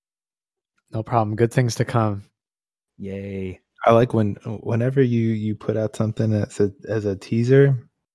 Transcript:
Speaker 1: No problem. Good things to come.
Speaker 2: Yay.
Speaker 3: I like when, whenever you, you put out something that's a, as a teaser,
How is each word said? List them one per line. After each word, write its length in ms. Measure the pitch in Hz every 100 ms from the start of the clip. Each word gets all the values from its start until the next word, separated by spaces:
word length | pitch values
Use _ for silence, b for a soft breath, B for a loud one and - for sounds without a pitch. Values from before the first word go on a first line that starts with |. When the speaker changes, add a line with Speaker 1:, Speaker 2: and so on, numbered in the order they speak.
| _ _ _ _ _ _ _ _ _
Speaker 1:
No 100 | 113
problem. 340 | 110 120 107 107
Good 160 | 117
things 220 | - 123 -
to 80 |
come. 380 | 120 120 110 101 - _ _ _ _ _ _ -
Speaker 2:
Yay. 640 | 95 98 98 98 95 92 _ -
Speaker 3:
I 80 | -
like 220 | 117 120
when, 220 | 113 104 95 - 104
whenever 400 | - 113 123 135
you, 260 | 131 117 113
you 260 | 110 107
put 220 | 107 - 110
out 200 | 107 -
something 340 | 110 - 110
that's 300 | 107 104 -
a, 120 | 104 - -
as 160 | 107
a 120 | 104 95
teaser, 720 | - 117 117 135 139 127 - _ _